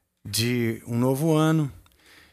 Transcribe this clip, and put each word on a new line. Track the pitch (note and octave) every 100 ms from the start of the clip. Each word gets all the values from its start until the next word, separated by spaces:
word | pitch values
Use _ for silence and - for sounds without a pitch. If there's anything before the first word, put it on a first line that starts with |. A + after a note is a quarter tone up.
| _ _ G#2
de | G2+ A#2+ B2 A#2 A2 -
um | A#2+
novo | B2+ C3+ D#3+ D#3
ano, | D#3 D#3+ C#3+ - - _ - - -